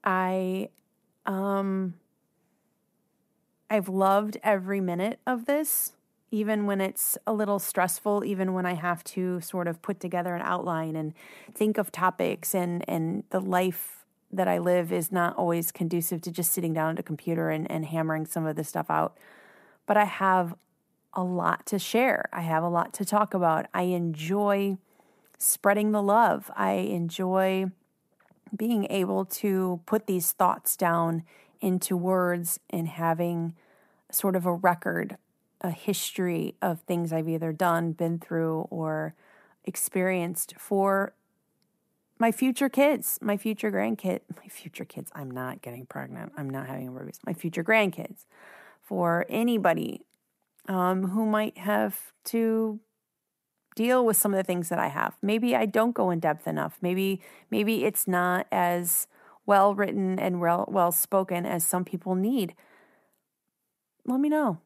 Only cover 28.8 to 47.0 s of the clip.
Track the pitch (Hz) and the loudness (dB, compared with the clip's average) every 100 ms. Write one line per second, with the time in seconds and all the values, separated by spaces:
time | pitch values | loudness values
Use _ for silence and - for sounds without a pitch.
28.8 | 196 196 185 190 190 - 208 190 185 180 | 0 0 0 0 -2 -2 0 2 0 -2
29.8 | - 214 - 185 170 - 180 - - - | 0 -2 0 0 0 2 2 2 -2 0
30.8 | 180 170 170 165 160 - _ _ 190 185 | 2 4 2 0 -4 -18 _ _ 0 0
31.8 | - 180 180 185 180 175 170 - _ 175 | 0 -2 2 2 2 0 -2 -6 _ -4
32.8 | 165 160 165 165 175 170 165 165 _ _ | -4 -2 0 2 0 0 -4 -6 _ _
33.8 | _ _ _ - 202 185 180 175 180 170 | _ _ _ -2 0 0 0 2 2 2
34.8 | - 170 - - _ _ _ _ 180 160 | -2 -2 -4 -8 _ _ _ _ -6 -4
35.8 | - 202 - - 180 165 160 - 160 160 | -4 -4 -4 -2 -2 -2 -4 -4 -4 -4
36.8 | - 170 170 160 160 165 165 156 180 170 | -2 -2 0 -2 -2 -2 -2 0 2 2
37.8 | 170 160 165 170 - 165 165 160 - 170 | 0 -2 -2 -2 -4 -2 0 -2 -4 -6
38.8 | 160 156 156 - _ - _ _ - - | -4 -4 -6 -10 _ -20 _ _ -10 -6
39.8 | - 190 185 185 170 170 - - - 196 | -4 0 0 0 -2 -4 -8 -10 -2 2
40.8 | 196 196 196 _ _ _ _ _ _ _ | 4 2 0 _ _ _ _ _ _ _
41.8 | _ _ _ _ 233 220 262 247 277 - | _ _ _ _ 2 4 2 2 0 4
42.8 | 285 302 - - 208 202 220 208 220 190 | 4 4 -2 -4 -2 -2 -2 -2 -2 0
43.8 | 208 214 185 180 _ 165 - - 165 - | 0 -2 -2 -4 _ -18 -16 -18 -18 -14
44.8 | 175 - 139 - 135 127 127 131 - 123 | -12 -12 -14 -12 -10 -8 -8 -10 -14 -14
45.8 | 127 135 135 131 110 - 139 135 135 135 | -12 -12 -10 -12 -14 -10 -8 -6 -8 -10
46.8 | 131 127 | -10 -10